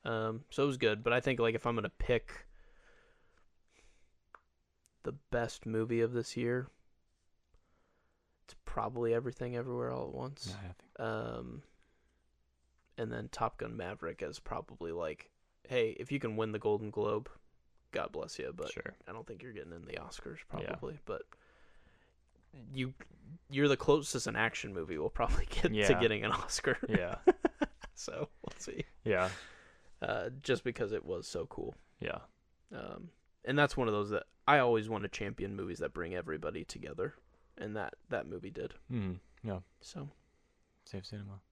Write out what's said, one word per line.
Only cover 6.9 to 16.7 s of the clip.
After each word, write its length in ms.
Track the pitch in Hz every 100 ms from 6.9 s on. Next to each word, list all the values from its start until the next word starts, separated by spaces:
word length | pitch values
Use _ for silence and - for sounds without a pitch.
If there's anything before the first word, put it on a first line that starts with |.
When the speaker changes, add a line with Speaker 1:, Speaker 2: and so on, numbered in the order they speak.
| _ _ _ _ _ _ _ _ _ _ _ _ _ _ _ -
Speaker 1:
it's 100 | - -
probably 480 | - 110 120 117
Everything 420 | 117 127 - 123 120
Everywhere 360 | 127 120 123
All 160 | 127 139
at 60 |
Once. 340 | 135 127 139 -
Speaker 2:
Yeah, 200 | 101 95
I 40 |
think 260 | 90 - -
Speaker 1:
Um, 640 | 113 110 117 120 123 117 - _ _ _ _ _ _ _ _ _ _ _ _ -
and 140 | 113
then 180 | 117 117
Top 280 | - 113 -
Gun 200 | 113 113
Maverick 440 | - - - -
is 180 | - -
probably 520 | - - - - 85
like, 380 | 82 80 76 - _ _ _
"Hey, 280 | - 127 113 -
if 120 | 123
you 80 | 139
can 160 | 123 107
win 160 | 110
the 80 | 107
Golden 300 | 107